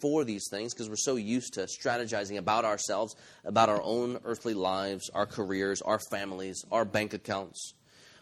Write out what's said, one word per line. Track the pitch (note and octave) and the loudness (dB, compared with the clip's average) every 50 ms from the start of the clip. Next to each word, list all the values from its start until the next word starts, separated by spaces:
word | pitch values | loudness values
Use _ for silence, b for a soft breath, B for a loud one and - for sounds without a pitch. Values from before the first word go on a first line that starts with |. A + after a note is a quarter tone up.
for | D3 C#3+ D3+ D#3 | 0 2 2 2
these | C#3 A2+ G#2 G2 - - | 2 0 -2 -4 -4 -6
things, | G2+ G2+ A2+ A#2+ | -6 -4 -6 -6
'cause | - - A2+ G#2+ | -6 -6 -8 -6
we're | G#2+ | -4
so | - - C#3+ C3 | -2 0 0 0
used | A#2 G2+ G#2+ A#2+ B2+ A#2+ - - | 0 0 0 0 0 -2 -4 -6
to | G2+ F2+ | -6 -6
strategizing | - - - - C3 A#2+ A#2+ A#2+ G#2+ A2+ G#2 G#2 F#2+ G#2 G2 | -6 -6 -4 -2 -2 0 0 -2 -2 -2 -2 -2 -2 -4 -4
about | F2 G#2+ G#2+ A#2 A2+ | 0 2 2 4 4
ourselves, | G#2+ G#2 G2+ - - G2 G2+ A2+ G#2 - b b b b b b | 2 2 0 0 0 0 0 0 -2 -4 b b b b b b
about | F#2 G#2 A2+ A2+ A2 | 2 6 8 8 8
our | G#2 G2+ | 6 4
own | - G2 A2+ A#2+ A#2+ A#2+ B2 - - | 2 2 0 0 0 0 -4 -4 -4
earthly | A2+ A2+ - - A#2 G#2+ | -4 -4 -2 -2 -2 0
lives, | F#2+ F#2 F#2 F#2+ F#2+ G2 G2 G2 F#2 - - | 2 2 2 2 0 0 -2 -4 -6 -6 -4
our | - F#2 G#2 | 0 0 0
careers, | - - A#2+ G2+ F#2 F#2+ F#2+ G2 G2 G2 F#2+ | 0 -2 -4 -2 0 0 0 2 0 0 0
our | - - G#2+ G#2+ - - | 0 2 0 0 0 -2
families, | A2 G2 G2+ G2 F#2 F#2 F#2+ F#2+ F2 - - - | -4 -4 -4 -4 -6 -6 -6 -6 -8 -8 -6 0
our | G#2 A2+ A2 | 2 2 2
bank | G2+ G#2+ G#2+ G#2+ G2+ G#2+ | 2 2 0 0 0 -4
accounts. | G#2 - A#2 G2+ G2 F#2+ - - - - - - _ b b b b b b b b | -6 -4 -4 -4 -4 -4 -6 -10 -14 -14 -14 -16 _ b b b b b b b b